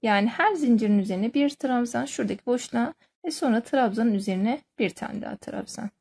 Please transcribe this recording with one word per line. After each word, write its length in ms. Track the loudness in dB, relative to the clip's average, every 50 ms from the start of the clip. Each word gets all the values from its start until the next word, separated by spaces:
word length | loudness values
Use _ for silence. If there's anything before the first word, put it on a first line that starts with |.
| 2
yani 260 | 4 4 4 4 2
her 260 | 2 2 2 2 2
zincirin 440 | 2 4 4 4 4 6 4 4 4
üzerine 360 | 2 0 -2 -2 -2 0 2
bir 160 | 2 2 2
trabzan, 540 | 0 _ -2 0 0 0 0 -2 -2 -4 -4
şuradaki 420 | -4 -4 -4 -2 -4 -4 -4 _
boşluğa 480 | -2 -2 -2 -2 -4 -2 -2 -2 -2 -4 _ _ _ _ _ _
ve 60 | -8
sonra 320 | -6 -2 0 2 2 2 0
trabzanın 520 | 0 0 2 2 2 0 0 0 2 2
üzerine 480 | 0 0 -2 -2 0 0 0 0 -2 _ _ _ _
bir 120 | -4 -4
tane 320 | -2 -6 -12 -10 -8 -8 -8
daha 140 | -10 -10
trabzan. 540 | -12 -12 -10 -10 -10 -10 -10 -12 -10 -10 -12 _ _